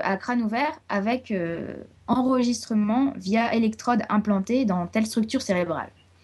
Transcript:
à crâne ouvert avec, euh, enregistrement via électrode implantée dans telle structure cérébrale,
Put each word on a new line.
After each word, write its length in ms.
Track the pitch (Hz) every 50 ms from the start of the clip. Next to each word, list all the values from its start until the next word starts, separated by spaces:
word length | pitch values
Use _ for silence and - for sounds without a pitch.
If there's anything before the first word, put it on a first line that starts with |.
à 140 | - - 196
crâne 260 | 190 - - 247 240
ouvert 300 | 226 208 220 240 285 302 311 - - -
avec, 440 | 202 202 196 226 247 262 - -
euh, 440 | 214 185 170 165 170 165 - - - - - - - - - -
enregistrement 1040 | 247 254 254 262 262 254 240 240 240 - - - 226 214 208 208 220 262 277 277 - -
via 360 | 185 190 214 226 233 233 226
électrode 500 | 226 226 220 220 - - 240 247 220 - -
implantée 560 | 208 214 208 208 202 190 190 - 240 262 262
dans 240 | 202 180 180 175 175
telle 180 | - 220 220
structure 360 | 220 - 233 214 220 - 254
cérébrale, 500 | - - 185 180 175 170 160 135 110 - - _ _ _ _ _